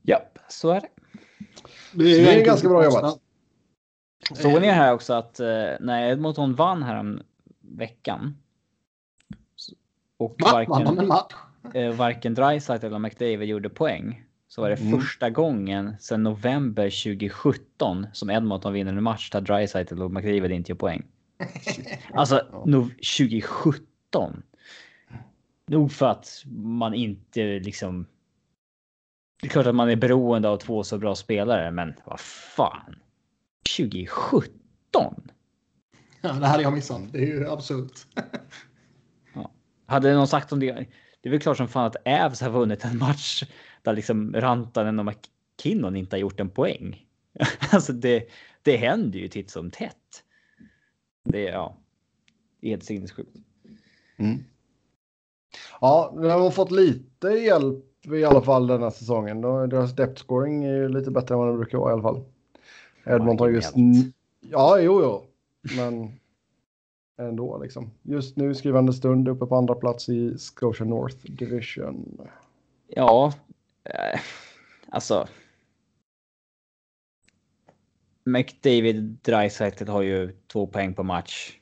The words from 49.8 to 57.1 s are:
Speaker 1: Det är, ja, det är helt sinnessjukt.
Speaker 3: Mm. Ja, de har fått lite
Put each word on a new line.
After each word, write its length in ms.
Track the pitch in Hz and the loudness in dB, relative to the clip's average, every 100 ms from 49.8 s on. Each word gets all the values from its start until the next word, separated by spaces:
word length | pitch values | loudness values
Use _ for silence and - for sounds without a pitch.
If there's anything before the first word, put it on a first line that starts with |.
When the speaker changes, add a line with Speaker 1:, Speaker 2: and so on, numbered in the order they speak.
| 226 - _ - _ _ _ _ - _ _ _ _ _ | -14 -14 _ -20 _ _ _ _ -20 _ _ _ _ _
Speaker 1:
Det 240 | - 104 95 | -4 -4 -4
är, 40 | |
ja, 260 | 92 85 - _ _ _ _ _ _ _ _ | -6 -8 -12 _ _ _ _ _ _ _ _
det 80 | 113 | -8
är 40 | |
helt 120 | 101 | -8
sinnessjukt. 520 | - 104 92 - - - _ _ - - _ _ _ - | -8 -10 -10 -16 -18 -20 _ _ -20 -20 _ _ _ -4
Speaker 3:
Mm. 260 | 104 131 - _ _ _ _ _ _ _ _ _ _ - - - | -4 -4 -10 _ _ _ _ _ _ _ _ _ _ -20 -20 2
Ja, 320 | 127 156 156 156 | 6 6 4 -2
de 120 | 165 | 2
har 220 | 175 180 | 4 4
fått 200 | 190 185 | 2 2
lite 560 | 190 180 127 - | 6 6 4 -8